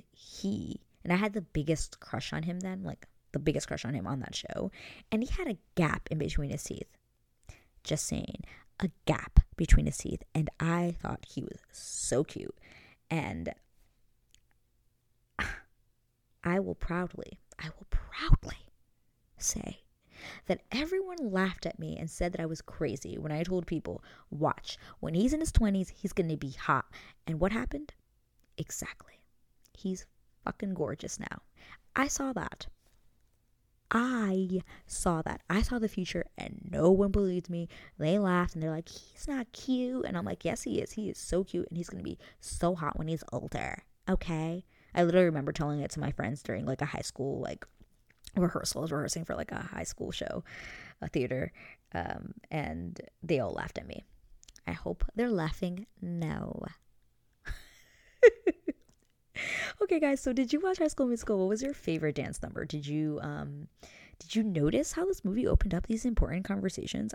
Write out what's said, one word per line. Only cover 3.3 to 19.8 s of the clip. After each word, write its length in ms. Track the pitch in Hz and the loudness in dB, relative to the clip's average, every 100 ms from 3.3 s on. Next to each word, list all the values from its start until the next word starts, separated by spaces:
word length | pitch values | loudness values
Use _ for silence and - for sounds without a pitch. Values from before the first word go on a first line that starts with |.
the 60 | 143 | 0
biggest 280 | 151 143 - | 2 2 0
crush 200 | - - | -4 -2
on 80 | |
him 120 | 139 95 | -2 -2
on 140 | 135 | -4
that 140 | - | -6
show, 360 | - - - 190 - - - - | -8 -6 -4 -4 -6 -18 -16 -4
and 120 | 220 | -2
he 80 | 247 | 0
had 180 | - 330 | 0 -2
a 80 | 180 _ | -4 _
gap 320 | - 156 - - | 2 2 2 -2
in 80 | 156 | -2
between 320 | 147 151 143 | 0 0 0
his 120 | 139 | -4
teeth. 360 | - - - _ _ _ _ _ - - _ - | -6 -8 -10 _ _ _ _ _ -20 -20 _ -10
Just 220 | - 147 | -2 -2
saying, 380 | - - - - - - - - | 0 -4 -4 -10 -12 -16 -18 -4
a 120 | 175 - - | -4 -2 0
gap 340 | 160 - - - - | 0 8 8 8 4
between 300 | - 151 151 | 8 8 8
his 100 | - | -2
teeth, 260 | - - - | -4 -6 -4
and 160 | 160 156 - | -2 0 0
I 360 | 165 170 175 165 | 2 2 0 -2
thought 240 | - - - | -4 -6 -8
he 140 | - | -8
was 200 | - - _ | -8 -10 _
so 520 | - - - - 123 | -16 -10 -6 0 2
cute, 300 | 160 - - - - - - - - | 0 -4 -10 -12 -18 -20 -20 -16 -4
and 440 | 165 92 82 80 - _ _ _ _ _ _ _ - _ _ _ _ _ _ _ _ _ - | -4 -2 -4 -6 -8 _ _ _ _ _ _ _ -20 _ _ _ _ _ _ _ _ _ -6
<sighs> 40 | - - - _ _ _ _ _ _ _ | -6 -6 -14 _ _ _ _ _ _ _
I 160 | 170 190 | 0 2
will 140 | 185 | 0
proudly, 680 | 170 - 170 180 - - - - - | -2 -2 0 -2 -6 -12 -14 -20 -12
I 100 | 160 | -12
will 180 | - - | -12 -2
proudly 800 | - - - 320 - - - - _ _ _ _ _ _ - | -2 -2 2 8 8 6 -12 -16 _ _ _ _ _ _ -6
say 460 | - - - - | -4 -2 -6 -10